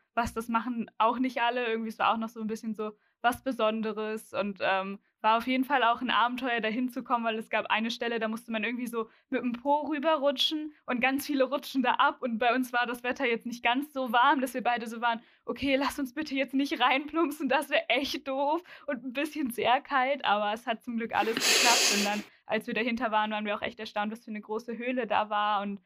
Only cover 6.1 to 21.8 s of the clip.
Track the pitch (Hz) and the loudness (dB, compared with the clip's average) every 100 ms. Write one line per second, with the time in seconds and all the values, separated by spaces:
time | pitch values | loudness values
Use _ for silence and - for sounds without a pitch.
6.1 | 233 240 254 254 233 220 226 254 262 247 | 2 2 0 -2 0 0 0 -2 -4 -2
7.1 | 240 226 220 220 220 - 208 226 226 233 | 0 0 -4 -2 -2 0 0 0 -2 -2
8.1 | 233 220 226 - 220 220 247 240 233 226 | -2 -2 -4 -4 -2 -2 -4 -4 -4 -6
9.1 | _ - 254 247 233 285 294 285 302 320 | _ -6 -2 -2 -2 0 0 0 0 2
10.1 | 311 277 277 - 311 302 - - 247 254 | 2 2 2 0 -2 -6 -8 -6 0 0
11.1 | 277 - 269 254 277 - 269 247 - 285 | 0 0 0 2 -2 -2 0 2 4 2
12.1 | 302 254 220 240 247 254 240 240 247 247 | 2 -4 2 2 2 2 0 -2 -2 -4
13.1 | 247 247 233 233 240 240 254 294 269 254 | 0 0 0 -4 -2 0 0 -2 -4 0
14.1 | 240 269 302 269 254 233 240 226 226 233 | 4 6 4 0 -2 -2 -2 -4 -2 -2
15.1 | 233 - _ - 233 277 269 262 - 262 | -2 -6 _ -10 -4 0 2 0 -4 -6
16.1 | 302 311 269 277 269 285 285 247 269 294 | -6 -4 -2 0 0 0 2 2 2 0
17.1 | 320 330 294 269 285 294 285 - 247 269 | 0 0 0 0 0 2 0 2 0 -2
18.1 | 277 - 269 285 339 - - - 285 254 | -4 -4 -2 0 0 -4 -12 -8 -8 -6
19.1 | 233 302 302 254 - - 269 - 277 254 | -4 -4 -4 -6 -2 2 2 2 0 0
20.1 | 285 - 208 208 226 240 226 - 226 226 | 0 0 0 0 -2 -4 -6 -6 -6 -2
21.1 | - 214 233 - - 240 240 | 0 0 0 2 4 6 6